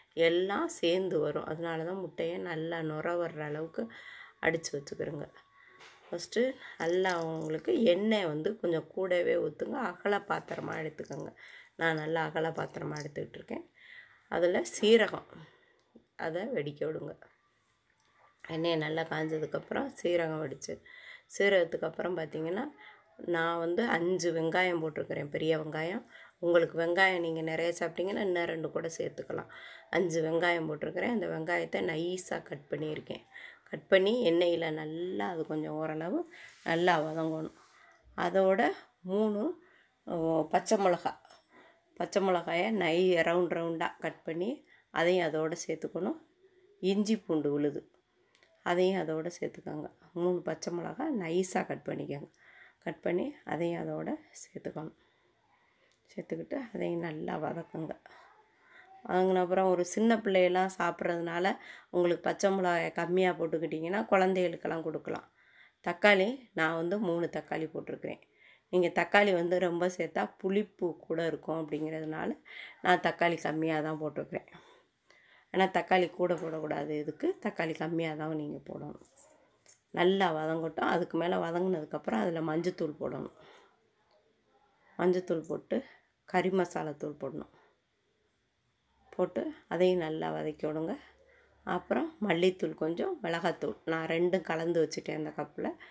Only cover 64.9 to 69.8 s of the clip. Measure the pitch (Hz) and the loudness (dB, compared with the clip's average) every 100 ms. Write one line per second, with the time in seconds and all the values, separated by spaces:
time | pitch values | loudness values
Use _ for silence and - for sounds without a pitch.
64.9 | 156 - - - _ _ _ - _ - | -6 -6 -8 -10 _ _ _ -20 _ -6
65.9 | 175 208 202 196 277 247 - 160 165 170 | 4 6 6 4 -2 -8 -2 0 0 -2
66.9 | 208 202 170 170 165 - 165 156 - - | -2 0 0 -2 -4 -6 -4 -4 -6 -10
67.9 | 151 - - - _ - - _ 180 196 | -10 -10 -12 -16 _ -20 -20 _ 2 4
68.9 | - 226 202 208 180 175 180 180 170 | 2 4 6 6 4 2 2 2 2